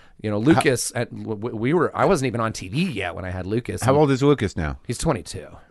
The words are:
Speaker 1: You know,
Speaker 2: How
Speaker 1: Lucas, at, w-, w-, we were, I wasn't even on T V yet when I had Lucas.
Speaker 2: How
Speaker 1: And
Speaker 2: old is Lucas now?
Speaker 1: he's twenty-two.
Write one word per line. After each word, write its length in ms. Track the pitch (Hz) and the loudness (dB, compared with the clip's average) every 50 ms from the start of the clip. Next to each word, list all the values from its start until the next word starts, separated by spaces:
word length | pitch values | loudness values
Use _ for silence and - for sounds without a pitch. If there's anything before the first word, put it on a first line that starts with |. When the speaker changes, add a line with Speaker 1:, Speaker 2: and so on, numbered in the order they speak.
| - - - _ | -20 -20 -20 _
Speaker 1:
You 80 | - 107 | -6 -4
know, 100 | 104 104 | -2 0
Speaker 2:
How 40 | 110 151 | 4 4
Speaker 1:
Lucas, 440 | 170 208 - 147 127 117 - - - | 4 6 6 2 2 2 -2 -4 -4
at, 140 | 117 120 - | -4 -6 -6
w-, 260 | - 107 104 107 110 101 | -6 -10 -8 -8 -8 -6
w-, 180 | 104 120 110 | -6 -6 -4
we 180 | 110 110 127 156 | -2 -2 0 2
were, 220 | 180 143 104 - | 2 2 0 2
I 100 | 98 120 | 2 2
wasn't 220 | 151 196 151 131 131 | 2 4 2 0 -2
even 140 | 107 117 | -2 -2
on 100 | 113 110 107 | -2 -2 -4
T 140 | - 98 87 | -6 -10 -6
V 160 | 92 143 185 196 | -2 -2 -2 -2
yet 240 | 131 95 95 87 87 | -2 -4 -6 -6 -6
when 100 | 92 90 | -6 -8
I 40 | 92 | -6
had 160 | 90 92 90 | -6 -6 -4
Lucas. 360 | 92 107 117 - - 95 95 | -2 -4 -4 -2 -4 -6 -2
Speaker 2:
How 100 | - 120 135 | 2 4 6
Speaker 1:
And 60 | 147 | 6
Speaker 2:
old 100 | 156 139 | 6 4
is 100 | 135 123 | 4 4
Lucas 340 | 139 143 147 139 113 92 - - | 4 4 4 4 2 -2 -2 -2
now? 200 | 82 76 69 - _ | -4 -4 -4 -8 _
Speaker 1:
he's 120 | - 120 - | -8 -6 -2
twenty-two. 500 | - 160 143 98 82 - - - - - - - - _ | -2 -2 -2 -2 -4 -10 -12 -12 -12 -14 -18 -20 -18 _